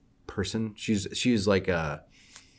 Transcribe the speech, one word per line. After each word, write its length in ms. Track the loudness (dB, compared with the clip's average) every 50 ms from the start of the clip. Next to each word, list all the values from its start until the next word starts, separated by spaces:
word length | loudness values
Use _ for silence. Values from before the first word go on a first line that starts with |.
| _ _ _ _ _
person. 480 | -10 -6 -6 -4 -4 -4 -4 -4 -6 -8
She's, 320 | -6 -2 0 0 0 0 -2 -4
she's 320 | -2 2 2 2 4 4
like 220 | 4 4 4 2 2
a, 340 | 0 0 0 -2 -4 -6 -10 _ _ -20 -20 -20 -20 -20 -20 -20 _